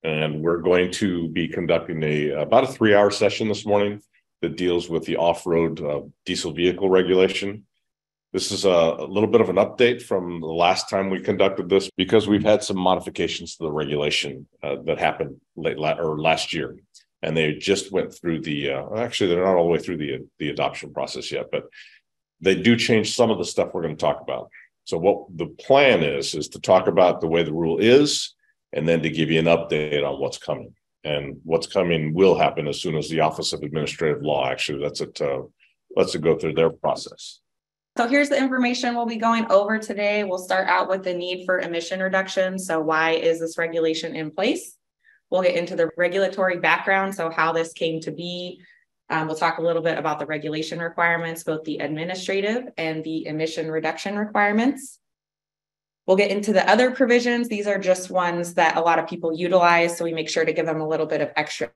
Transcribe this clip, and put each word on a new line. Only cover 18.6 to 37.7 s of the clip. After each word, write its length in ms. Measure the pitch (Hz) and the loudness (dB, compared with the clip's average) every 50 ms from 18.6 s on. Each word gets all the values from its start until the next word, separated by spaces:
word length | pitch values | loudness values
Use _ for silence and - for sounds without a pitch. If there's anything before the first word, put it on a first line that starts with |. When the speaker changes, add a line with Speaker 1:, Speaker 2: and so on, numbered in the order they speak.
| 71 69 | -2 -4
Speaker 1:
uh, 260 | 67 65 - - 101 | -4 -6 -6 -6 -6
actually, 380 | 110 120 117 - - 107 90 87 | -4 -4 -4 -2 0 2 2 2
they're 100 | 87 90 | 2 4
not 120 | 95 92 | 4 4
all 80 | 87 85 | 4 4
the 60 | 85 | 4
way 80 | 85 78 | 2 0
through 180 | - - 87 | 0 -4 -6
the, 280 | 76 76 71 65 65 - _ _ _ | -6 -6 -6 -6 -8 -10 _ _ _
the 120 | 78 71 | -8 -6
adoption 420 | 71 - 71 71 - - - 71 | -4 -2 -4 -4 -4 -8 -14 -10
process 400 | - 67 67 - - 65 64 - | -8 -6 -6 -6 -8 -10 -10 -8
yet, 140 | - 67 - - | -8 -8 -6 -6
but 140 | - - - - _ - - - _ _ _ _ _ _ _ _ _ _ | -8 -8 -8 -10 _ -20 -20 -20 _ _ _ _ _ _ _ _ _ _
they 140 | - 95 95 | 2 2 2
do 220 | 87 87 117 120 | 4 4 4 4
change 400 | 117 - - 117 107 104 - - | 4 4 2 2 2 2 0 2
some 160 | - 120 113 | 2 2 2
of 60 | 110 87 | 4 0
the 60 | 87 | -2
stuff 260 | - - - 92 - - | -4 -2 -2 -2 -2 -2
we're 80 | 92 | -6
gonna 140 | 82 80 76 | -4 -4 -4
talk 240 | - 87 76 73 - | -2 -2 -2 -2 -2
about. 300 | - - 67 60 - - - - - _ _ _ _ | -6 -8 -8 -8 -8 -14 -20 -20 -20 _ _ _ _
So 120 | - 95 82 | -6 -4 2
what 380 | 85 98 - - - - 87 | 2 2 2 2 -4 -14 -8
the 100 | 80 85 | -8 -8
plan 580 | 76 - - - - 135 139 143 131 113 90 78 | -8 -8 -16 2 4 6 8 8 8 6 6 4
is, 320 | 71 69 69 - - - | 0 0 -2 -4 -4 -4
is 120 | 78 73 - | -6 -8 -8
to 100 | - - | -10 -6
talk 260 | - - 95 92 - | 4 4 4 6 6
about 340 | - 85 95 90 90 82 - | 4 4 6 6 6 4 2
the 60 | - | -2
way 160 | 82 82 85 | 0 2 2
the 100 | 85 76 | 0 0
rule 260 | 78 82 85 80 82 82 | 0 -2 0 0 2 4
is, 580 | 101 113 123 143 147 147 - - - - _ _ _ _ _ _ _ _ - | 6 8 8 8 6 4 0 -4 -6 -8 _ _ _ _ _ _ _ _ -6
and 120 | 73 78 | -2 2
then 160 | 82 85 80 | 2 2 2
to 80 | 76 80 | 2 -2
give 200 | 76 80 80 73 | 0 0 0 2
you 100 | 80 80 | 2 2
an 60 | 80 | 4
update 600 | 85 85 85 - - 78 76 76 76 73 73 71 | 4 4 2 2 -2 -2 -2 -2 0 -2 -2 -2
on 140 | 71 69 67 | -2 -2 -4
what's 160 | 67 65 - | -4 -6 -6
coming. 380 | - - - 76 - - - _ _ _ _ _ _ | -8 -8 -8 -8 -8 -8 -16 _ _ _ _ _ _
And 380 | _ 76 73 73 71 69 69 69 | _ -4 -4 -4 -4 -8 -12 -12
what's 240 | _ 80 80 82 - | _ -2 -2 -2 -2
coming 460 | - - 98 90 85 85 80 76 78 | -2 -2 0 2 2 0 0 0 -2
will 260 | 78 87 98 95 85 78 | 2 4 6 6 6 4
happen 300 | 78 71 - 82 76 76 | 2 0 0 -2 -4 -4
as 120 | 69 - | -6 -4
soon 160 | - 87 78 | -6 -4 -4
as 120 | 78 73 73 | -4 -4 -2
the 120 | 80 80 | 0 2
Office 340 | 78 76 76 - 78 - - | 2 0 0 -2 -6 -6 -6
of 80 | 76 | -6
Administrative 600 | 73 73 73 80 76 73 - - 82 78 73 69 | -8 -6 -4 -4 -4 -4 -4 -2 -2 -2 -2 -2
Law 240 | 71 76 73 69 65 | -2 -2 0 0 0
actually 360 | 65 65 - - - 73 69 | -2 -2 -4 -4 -6 -4 -4
lets 180 | 71 73 - - | -6 -6 -6 -6
it, 200 | 80 - - - | -10 -10 -6 -6
uh, 220 | 80 71 69 65 65 - _ _ _ _ _ _ _ _ - | -4 -4 -4 -6 -8 -12 _ _ _ _ _ _ _ _ 0
lets 180 | - 95 - - | 0 0 0 0
it 60 | 82 | 0
go 160 | 76 82 76 | 2 2 2
through 160 | 71 - 80 | 2 0 -2
their 160 | 76 80 82 82 | 2 2 2 2
process. 720 | 80 _ - 76 65 - - - - - - - - _ _ _ _ _ _ _ | 0 _ -2 -2 -2 -2 -6 -16 -16 -18 -20 -20 -20 _ _ _ _ _ _ _